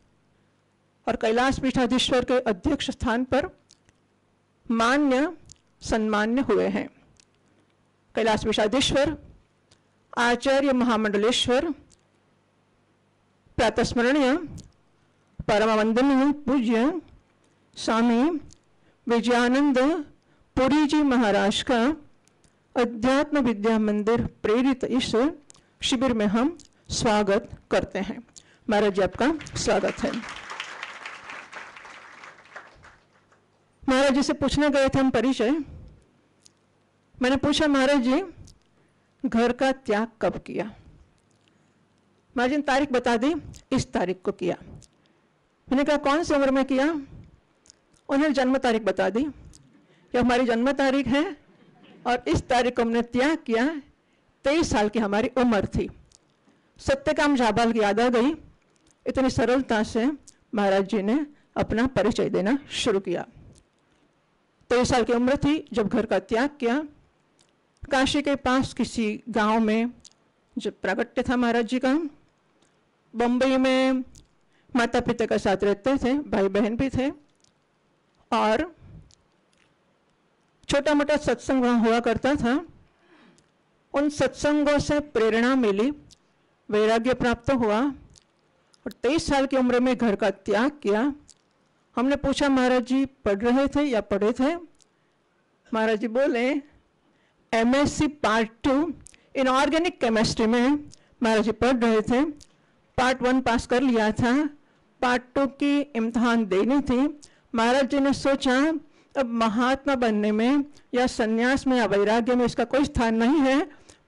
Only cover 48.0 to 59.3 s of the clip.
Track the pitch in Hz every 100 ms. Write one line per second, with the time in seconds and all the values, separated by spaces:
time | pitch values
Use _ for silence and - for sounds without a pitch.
48 | - 269 302 262 254 269 247 220 202 190
49 | 190 220 294 - - - - _ _ _
50 | _ 247 247 247 247 226 262 277 269 277
51 | 240 277 370 294 _ _ - - - -
52 | 247 247 - 339 - 247 247 247 233 233
53 | 233 247 285 311 - 226 277 302 - _
54 | _ _ _ _ 269 320 302 220 208 226
55 | 202 208 220 262 247 202 - - 175 -
56 | _ - _ _ _ _ _ - - 277
57 | 311 311 294 262 233 214 226 220 202 208
58 | 247 240 262 320 - _ _ _ _ _
59 | - 262 262